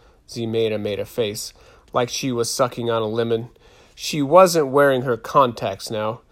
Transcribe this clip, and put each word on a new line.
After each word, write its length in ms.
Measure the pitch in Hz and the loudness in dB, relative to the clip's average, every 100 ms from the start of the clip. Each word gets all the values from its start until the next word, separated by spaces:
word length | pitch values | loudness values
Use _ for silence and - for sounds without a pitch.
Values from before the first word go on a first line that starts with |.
| _ _ - | _ _ -16
Ximena 520 | - 113 113 110 107 | -8 -4 -2 0 -2
made 200 | 104 101 | -4 -6
a 60 | 101 | -6
face, 480 | - 110 107 - - - - _ | -4 -4 -4 -12 -14 -20 -20 _
like 180 | 135 120 | -2 -2
she 220 | - 139 | -4 -4
was 180 | 120 113 | -2 -2
sucking 400 | - 127 - 117 | 0 -2 -2 -4
on 120 | 113 | -2
a 60 | 110 | -2
lemon. 420 | 113 117 113 120 _ _ _ _ | -2 -2 -2 -6 _ _ _ _
She 280 | - - 160 | -14 -8 -4
wasn't 460 | 139 170 190 170 139 | 4 8 8 6 2
wearing 340 | 135 143 131 | 4 4 4
her 140 | 131 117 | 0 -4
contacts 720 | - 151 131 113 113 98 - | 0 2 2 0 -8 -8 -8
now, 300 | 110 107 113 _ | -6 -4 -6 _